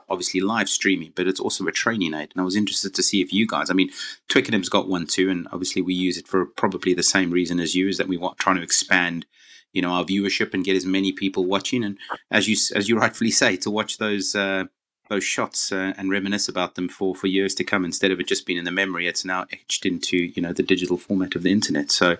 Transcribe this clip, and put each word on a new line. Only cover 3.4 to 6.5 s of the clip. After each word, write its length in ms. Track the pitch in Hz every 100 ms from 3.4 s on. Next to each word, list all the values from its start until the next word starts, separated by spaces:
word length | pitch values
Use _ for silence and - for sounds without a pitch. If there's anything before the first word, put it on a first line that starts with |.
| 113
guys, 240 | 78 82
I 20 |
mean, 160 | 92 92 - - - -
Twickenham's 400 | 147 143 107 -
got 200 | 101 92
one 180 | 90 82
too, 240 | - 92
and 160 | 90 82
obviously 300 | 87 90 104
we 140 | 87 90
use 220 | 92 85
it 100 | -
for 180 | 92
probably 480 | 87